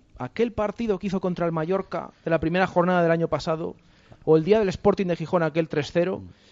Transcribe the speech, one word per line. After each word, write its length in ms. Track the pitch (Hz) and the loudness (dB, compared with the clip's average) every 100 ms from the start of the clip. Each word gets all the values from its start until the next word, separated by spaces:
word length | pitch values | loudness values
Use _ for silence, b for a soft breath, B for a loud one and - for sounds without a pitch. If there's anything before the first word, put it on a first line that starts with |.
| _ - | _ -14
Aquel 360 | 127 - 233 | -10 -4 -4
partido 460 | 214 214 - 233 185 | -2 -4 -4 -4 -2
que 100 | 202 | -2
hizo 120 | 185 | -4
contra 240 | 185 175 | -4 -2
el 80 | 170 | -2
Mallorca 600 | 165 160 190 190 175 131 - | -2 -2 -2 -4 -8 -10 -8
de 60 | - | -2
la 100 | 160 | 0
primera 260 | 160 180 180 | 0 0 0
jornada 360 | 180 175 180 | 2 2 4
del 80 | 170 | 4
año 180 | 165 165 | 2 0
pasado, 480 | 147 170 160 - - b b b b | -2 -4 -4 -6 -12 b b b b
o 140 | - 160 | 4 4
el 60 | |
día 140 | 156 214 | 6 4
del 120 | 196 | 2
Sporting 360 | - 202 190 185 | 2 2 2 0
de 100 | 170 | -2
Gijón, 260 | 160 180 | 0 0
aquel 260 | 160 156 165 | 0 0 -2
tres 220 | 151 139 | -2 -2
cero, 300 | 175 175 - 90 b b | 0 0 -2 -10 b b